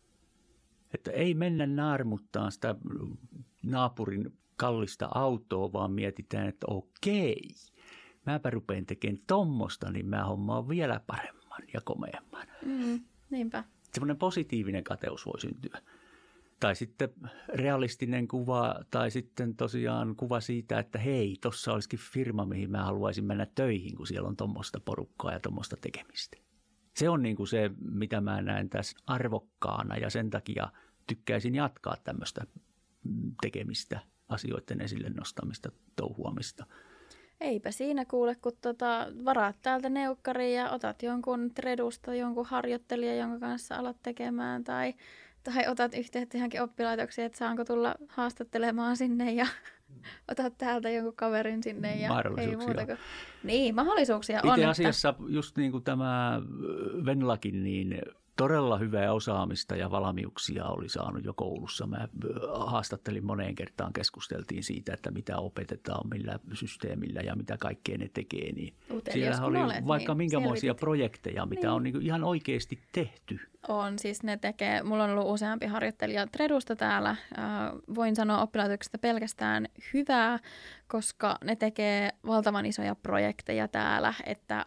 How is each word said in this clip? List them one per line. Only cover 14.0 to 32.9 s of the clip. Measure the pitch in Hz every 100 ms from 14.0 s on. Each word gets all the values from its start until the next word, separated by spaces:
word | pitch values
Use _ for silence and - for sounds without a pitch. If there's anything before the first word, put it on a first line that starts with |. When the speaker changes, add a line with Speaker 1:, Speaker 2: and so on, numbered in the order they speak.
| 143 147
Speaker 1:
positiivinen | 185 180 156 117 98 95
kateus | - - - - -
voi | -
syntyä. | - - - - - - - - - - _ -
Tai | 107 95
sitten | 120 - 135 - 123 - -
realistinen | 127 135 139 123 - 120 127 120
kuva, | 127 123 123 117 - -
tai | 120 117
sitten | 123 131 - 120 113
tosiaan | 117 120 117 117 113 110
kuva | 123 120
siitä, | 110 120 113 113
että | 107 113
hei, | 123 135 104 95
tossa | 120 113 -
olisikin | 110 101 117
firma, | - 131 117 107 98
mihin | 95 98
mä | 101
haluaisin | 98 101 104 98 104
mennä | 101 101 -
töihin, | 135 104 90 -
kun | 95
siellä | 95 95
on | 104
tommosta | 107 - 101 -
porukkaa | - - - - -
ja | -
tommosta | - - - -
tekemistä. | - - - - - - _ _ _ _ _ -
Se | 156
on | 165
niinku | 120 104 101
se, | 113 104 98 -
mitä | 104 107 107
mä | 104 101
näen | 98 101 101
tässä | 101 104 - -
arvokkaana | 127 123 107 - - - 107 104 107
ja | 110
sen | 117 110
takia | 107 104 104 101 - - _ -
tykkäisin | 113 - 110 120 131
jatkaa | 143 - - -
tämmöistä | - - - - - - _ _ _